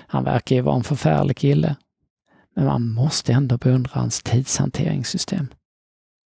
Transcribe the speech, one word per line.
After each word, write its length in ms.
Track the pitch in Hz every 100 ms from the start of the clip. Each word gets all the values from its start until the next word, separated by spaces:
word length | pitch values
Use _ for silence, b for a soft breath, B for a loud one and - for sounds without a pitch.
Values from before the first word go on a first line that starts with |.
| B
"Han 180 | 135
verkar 320 | 127 127 - 127
ju 60 |
vara 140 | 131 131
en 60 |
förfärlig 540 | 117 139 156 151 139 139
kille, 400 | 143 143 160 139 _ _ _ _ _ b b -
men 100 | 139
man 220 | 135 117
måste 440 | 113 143 - -
ändå 260 | 123 139 127
beundra 320 | 131 127 127
hans 280 | 131 120 -
tidshanteringssystem." 1300 | - 117 131 - - - - 143 123 - - 190 135 - _ _ _ _ _ _ _